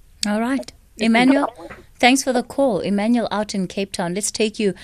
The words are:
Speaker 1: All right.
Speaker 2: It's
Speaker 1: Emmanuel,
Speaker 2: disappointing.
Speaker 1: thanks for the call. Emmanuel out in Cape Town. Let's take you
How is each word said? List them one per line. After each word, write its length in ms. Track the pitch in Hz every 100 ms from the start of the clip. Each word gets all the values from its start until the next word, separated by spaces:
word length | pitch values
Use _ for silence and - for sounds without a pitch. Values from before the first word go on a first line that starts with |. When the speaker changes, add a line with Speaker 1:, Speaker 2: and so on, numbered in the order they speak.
| - - 208
Speaker 1:
All 140 | 214
right. 320 | 233 269 - - _ -
Speaker 2:
It's 80 |
Speaker 1:
Emmanuel, 420 | 226 226 254 277 330
Speaker 2:
disappointing. 400 | - - - - -
Speaker 1:
thanks 240 | 240 262
for 100 | 269
the 80 | 247
call. 380 | 240 - 277 185
Emmanuel 480 | - 202 220 240 202
out 240 | 208 208
in 140 | 196 180
Cape 240 | - 196
Town. 240 | - 170 185
Let's 160 | -
take 260 | - 220 214
you 160 | 202 180